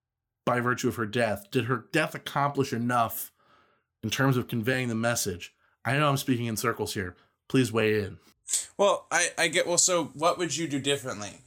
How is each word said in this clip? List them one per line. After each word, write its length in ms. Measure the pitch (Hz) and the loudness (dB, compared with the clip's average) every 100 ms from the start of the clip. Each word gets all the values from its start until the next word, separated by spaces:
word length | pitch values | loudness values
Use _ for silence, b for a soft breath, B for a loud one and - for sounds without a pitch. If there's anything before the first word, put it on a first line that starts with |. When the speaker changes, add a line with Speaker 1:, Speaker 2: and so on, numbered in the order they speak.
| _ _ _ _ - | _ _ _ _ -2
Speaker 1:
by 140 | 123 | 0
virtue 260 | 120 120 127 | 2 2 0
of 80 | 110 | -2
her 100 | 107 | -2
death? 460 | 123 113 101 - | 0 0 0 -2
Did 140 | 131 113 | -2 0
her 200 | 123 - | -2 -2
death 240 | 160 156 139 | 0 0 -4
accomplish 580 | - 143 143 143 135 | -6 0 0 0 -2
enough 580 | 117 120 123 113 - - _ b b b b b _ | -2 0 2 0 -2 -10 _ b b b b b _
in 80 | 113 | -4
terms 260 | - 135 127 | 2 4 4
of 120 | - | 0
conveying 400 | 120 110 131 123 | -2 0 0 0
the 80 | 110 | 0
message? 580 | 117 117 104 90 - _ _ _ - | 0 0 -2 -6 -10 _ _ _ -2
I 100 | 135 | 2
know 120 | 151 | 2
I'm 80 | 135 | 2
speaking 300 | 139 117 117 | 0 -2 -2
in 100 | 110 | -2
circles 380 | 120 113 104 110 | -2 -2 -4 -4
here. 200 | 90 - b b - | -6 -10 b b 0
Please 240 | 135 117 | 2 2
weigh 280 | 113 107 107 | 2 2 2
in. 160 | 98 - _ _ - B B B | -2 -8 _ _ -6 B B B
Speaker 2:
Well, 280 | 202 175 - | 2 2 0
I, 160 | 165 170 - | 0 0 0
I 100 | 165 | 0
get, 200 | 165 151 | 2 0
well, 100 | 170 | 2
so 280 | - 175 147 139 | 2 2 -2 0
what 240 | 165 - | 0 2
would 180 | 175 139 | -2 -4
you 100 | 160 | -4
do 120 | 139 | -2
differently 640 | 127 139 131 101 101 - | 0 -2 -2 -8 -8 -14